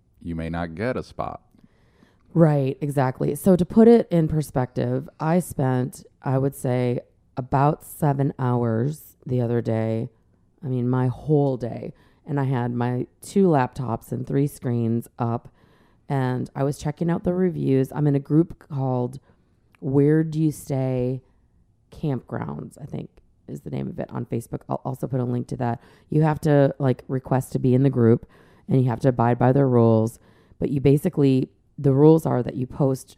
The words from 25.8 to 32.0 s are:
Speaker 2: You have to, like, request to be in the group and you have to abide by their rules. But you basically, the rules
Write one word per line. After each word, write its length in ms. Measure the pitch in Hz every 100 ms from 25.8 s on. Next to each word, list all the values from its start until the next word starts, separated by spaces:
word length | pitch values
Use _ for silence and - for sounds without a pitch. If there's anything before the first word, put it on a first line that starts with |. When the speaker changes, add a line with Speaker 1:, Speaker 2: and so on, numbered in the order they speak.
| - _ _
Speaker 2:
You 140 | 151
have 180 | 156 147
to, 340 | 165 143 139 -
like, 240 | 135 123 -
request 440 | 131 - 131 -
to 60 | 135
be 140 | 131
in 100 | 127
the 60 | 139
group 360 | 127 113 120 - _ _ _ -
and 140 | 135
you 80 | 127
have 100 | 113
to 80 | 139
abide 280 | 120 117 120
by 140 | 123
their 180 | 139 135
rules. 500 | 120 113 110 110 - _ _ _ -
But 120 | -
you 100 | 143
basically, 680 | 139 147 185 - 139 131 - _ _ -
the 160 | 139
rules 320 | 131